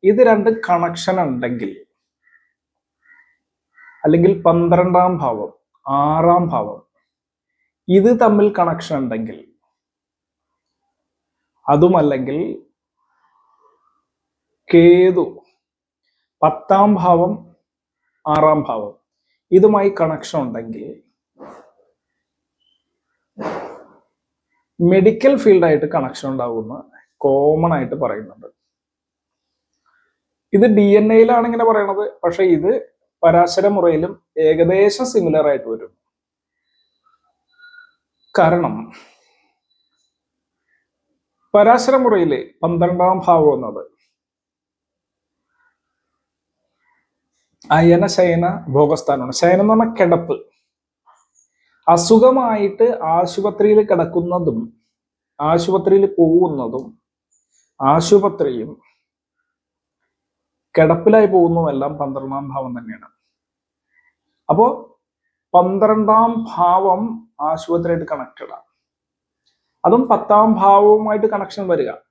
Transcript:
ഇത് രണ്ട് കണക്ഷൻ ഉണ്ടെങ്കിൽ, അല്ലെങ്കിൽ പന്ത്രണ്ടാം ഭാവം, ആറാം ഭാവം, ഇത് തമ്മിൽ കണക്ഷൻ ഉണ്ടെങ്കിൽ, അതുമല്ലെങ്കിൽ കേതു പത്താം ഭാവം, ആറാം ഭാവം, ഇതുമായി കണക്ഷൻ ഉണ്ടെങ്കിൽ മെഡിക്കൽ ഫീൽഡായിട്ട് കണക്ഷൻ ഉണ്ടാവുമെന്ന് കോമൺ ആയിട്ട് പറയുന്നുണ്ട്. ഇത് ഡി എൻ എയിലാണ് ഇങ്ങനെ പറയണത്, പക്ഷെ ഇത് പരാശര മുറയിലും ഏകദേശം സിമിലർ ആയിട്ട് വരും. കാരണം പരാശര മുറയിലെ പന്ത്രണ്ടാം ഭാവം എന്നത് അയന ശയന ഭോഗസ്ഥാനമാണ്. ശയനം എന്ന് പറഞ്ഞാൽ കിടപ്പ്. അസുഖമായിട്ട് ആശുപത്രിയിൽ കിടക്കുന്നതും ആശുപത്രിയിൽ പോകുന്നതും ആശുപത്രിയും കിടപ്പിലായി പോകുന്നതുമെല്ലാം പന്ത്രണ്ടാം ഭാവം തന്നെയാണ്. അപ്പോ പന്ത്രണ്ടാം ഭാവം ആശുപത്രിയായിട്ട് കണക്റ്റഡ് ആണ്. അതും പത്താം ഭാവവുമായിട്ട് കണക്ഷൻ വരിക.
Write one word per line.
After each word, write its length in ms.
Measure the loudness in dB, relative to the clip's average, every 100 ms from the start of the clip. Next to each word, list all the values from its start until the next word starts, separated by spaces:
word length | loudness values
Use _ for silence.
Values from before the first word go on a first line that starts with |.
| 2
ഇത് 120 | 2 4
രണ്ട് 200 | 4 0 -4 -2
കണക്ഷൻ 500 | -2 -2 -6 -6 -4 -4
ഉണ്ടെങ്കിൽ, 460 | -4 -6 -8 -10 -12 -20 _ _ _ _ _ _ _ _ _ _ _ _ _ _ _ _ _ _ _ -20 _ -2
അല്ലെങ്കിൽ 280 | 2 2 2 0
പന്ത്രണ്ടാം 640 | 0 0 0 0 0 0 -2
ഭാവം, 280 | -6 -6 -10 _ _ _ -8 -4
ആറാം 440 | -2 0 0 0 0
ഭാവം, 260 | -6 -8 -12 _ _ _ _ _ _ _ _ _ _ 0 2
ഇത് 140 | 4 2
തമ്മിൽ 240 | 2 2 0 0
കണക്ഷൻ 360 | -4 -4 -8 -6
ഉണ്ടെങ്കിൽ, 380 | -6 -8 -10 -14 -20 _ _ _ _ _ _ _ _ _ _ _ _ _ _ _ _ _ _ _ _ _ -2 2
അതുമല്ലെങ്കിൽ 640 | 4 2 0 -2 -6 -6 -8 -10 _ _ _ _ _ _ _ _ _ _ _ _ _ _ _ _ _ _ _ _ _
കേതു 540 | 4 6 6 4 0 -4 -10 _ _ _ _ _ _ _ _ _ _
പത്താം 480 | -2 -2 -2 2 2 2
ഭാവം, 320 | 2 2 0 -4 -14 _ _ _ _ _ _ _ -4 0
ആറാം 260 | 2 0 -2
ഭാവം, 260 | -8 -10 -16 _ _ _ _ _ 4
ഇതുമായി 340 | 4 4 0 -2
കണക്ഷൻ 380 | -4 -4 -8 -8 -6
ഉണ്ടെങ്കിൽ 400 | -10 -12 -14 -16 -20 _ _ _ _ -20 -20 _ _ _ _ _ _ _ _ _ _ _ _ _ _ _ _ _ -14 -12 -12 -14 -20 -20 _ _ _ _ _ _ _ _ _ 0
മെഡിക്കൽ 420 | 4 2 2 0 2
ഫീൽഡായിട്ട് 460 | 4 4 4 0 -2
കണക്ഷൻ 320 | -6 -6 -10 -10
ഉണ്ടാവുമെന്ന് 500 | -8 -8 -8 -10 -16 -20 _ _ _
കോമൺ 480 | -2 0 0 0 -2 -2
ആയിട്ട് 200 | -6 -6
പറയുന്നുണ്ട്. 440 | -6 -8 -12 -20 -20 _ _ _ _ _ _ _ _ _ _ _ _ _ _ _ _ _ _ _ _ 2
ഇത് 100 | 2 4
ഡി 80 | 4 2
എൻ 80 | 4 4
എയിലാണ് 300 | 4 2 0
ഇങ്ങനെ 160 | -2 0
പറയണത്, 340 | 0 -2 -4 -8 -6
പക്ഷെ 200 | -6 -2 0 0
ഇത് 160 | 0 -4 -6 _ _ _
പരാശര 420 | 2 2 2 0 0 2
മുറയിലും 380 | 0 0 -4 -10 _ -2 0
ഏകദേശം 580 | 2 2 2 0 0 -4
സിമിലർ 340 | -2 -2 0 0
ആയിട്ട് 160 | -2 -6
വരും. 180 | -12 -12 _ _ _ _ _ _ _ _ _ _ _ _ _ _ _ _ _ -20 -20 _ _ _ _ _ 0
കാരണം 380 | 2 0 -4 -8 -16 -20 _ _ _ _ _ _ _ _ _ _ _ _ _ _ _ _ _ _ _ _ _ _ _ _ _ 2
പരാശര 400 | 4 4 2 0 2
മുറയിലെ 360 | 2 0 -2 -6 _
പന്ത്രണ്ടാം 560 | -4 -2 -2 0 0 0 2
ഭാവം 260 | 4 4 0
എന്നത് 260 | -4 -12 -16 _ _ _ _ _ _ _ _ _ _ _ _ _ _ _ _ _ _ _ _ _ _ _ _ _ _ _ _ _ _ _ _ _ _ _ _ _ -4 2
അയന 280 | 4 4 2 0
ശയന 320 | 0 0 -2 -6 -4 0
ഭോഗസ്ഥാനമാണ്. 580 | 0 0 -2 -4 -6 -2
ശയനം 200 | 0 2 2
എന്ന് 100 | 0
പറഞ്ഞാൽ 180 | 0 0
കിടപ്പ്. 360 | 0 0 -2 -10 -10 _ _ _ _ _ _ _ _ _ _ _ _ _ 0
അസുഖമായിട്ട് 920 | 0 4 4 6 2 0 -2 -4 0 0 0 -2
ആശുപത്രിയിൽ 640 | -2 -2 -4 -6 0 4 4 4
കിടക്കുന്നതും 720 | 0 0 -4 -4 -4 -4 -4 -10 _ _ _ _ _ _ _
ആശുപത്രിയിൽ 640 | -2 0 0 -2 2 2 2 2
പോകുന്നതും 680 | 2 2 0 -4 -8 -10 -12 _ _ _ _ _ _ _ _ _
ആശുപത്രിയും 880 | 2 2 4 2 2 -2 -6 -4 -12 -16 _ _ _ _ _ _ _ _ _ _ _ _ _ _ _ _ _ _ _ 0
കിടപ്പിലായി 520 | 2 2 4 4 4
പോകുന്നതുമെല്ലാം 580 | 2 2 0 -2 -4 -8 -8
പന്ത്രണ്ടാം 440 | -8 -8 -10 -10 -10
ഭാവം 180 | -10 -10 -12
തന്നെയാണ്. 320 | -16 -20 -20 _ _ _ _ _ _ _ _ _ _ _ _ _ _
അപ്പോ 140 | 0 0 -2 -14 _ _ _ _ _ _ 0
പന്ത്രണ്ടാം 760 | 2 0 0 0 2 2 2 -2 -8
ഭാവം 500 | -2 0 2 0 -2 -4 -10 -16 _ -6
ആശുപത്രിയായിട്ട് 580 | -6 -4 -4 -2 -6 -6
കണക്റ്റഡ് 420 | -10 -12 -18 -20 -20
ആണ്. 100 | _ _ _ _ _ _ _ _ _ _ _ _ 0
അതും 160 | 0 0
പത്താം 380 | -2 2 2 2 2
ഭാവവുമായിട്ട് 680 | 4 4 4 2 0 -2 -2
കണക്ഷൻ 320 | -4 -8 -10 -4
വരിക. 200 | -4 -4 -8 _